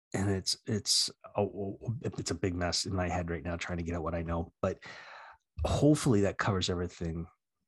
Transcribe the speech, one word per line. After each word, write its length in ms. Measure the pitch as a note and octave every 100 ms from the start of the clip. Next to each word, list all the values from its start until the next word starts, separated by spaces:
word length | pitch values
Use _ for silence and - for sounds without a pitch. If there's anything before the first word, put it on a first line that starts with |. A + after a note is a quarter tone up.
| _
And 160 | G#2 G2
it's, 260 | F#2+ - - -
it's, 440 | G#2+ - - - - - -
oh, 420 | G2 F2+ G2 -
oh, 120 | A#2+ A2+
it's 280 | G2 - -
a 60 | F2+
big 180 | G2
mess 320 | F2+ F2 - G2+
in 80 |
my 140 | F#2 F2+
head 220 | F2 E2+
right 140 | E2
now 120 | F2 E2
trying 220 | - F2
to 60 |
get 120 | E2 E2+
out 60 |
what 120 | D#2+
I 80 | E2+
know, 300 | E2 E2+ F2 -
but 160 | F#2+ - - - - - - - _ -
hopefully 580 | - - C#3+ D3+ D3 G#2
that 160 | G2 -
covers 320 | - F#2+ F2
everything 560 | F2 F2+ - E2+ E2 E2 _ _ _